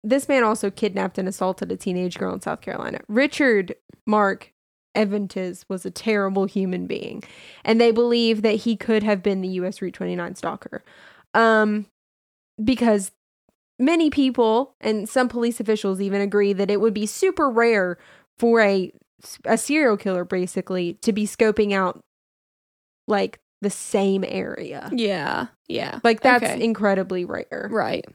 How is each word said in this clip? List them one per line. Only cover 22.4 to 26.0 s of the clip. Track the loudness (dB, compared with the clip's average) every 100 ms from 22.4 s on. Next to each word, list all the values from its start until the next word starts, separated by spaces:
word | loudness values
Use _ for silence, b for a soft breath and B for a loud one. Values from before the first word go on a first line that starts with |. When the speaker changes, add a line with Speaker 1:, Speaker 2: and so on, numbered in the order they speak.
| _ _ _ _ _ _ -2
Speaker 1:
like, | 0 -2 -6 _ _
the | -6
same | -6 -2 0 2 0 -2
area. | -6 -6 -8 -10 -12 -8
Speaker 2:
Yeah, | -4 -2 -2 -4 -4 -6 _ _
yeah. | -6 -6 0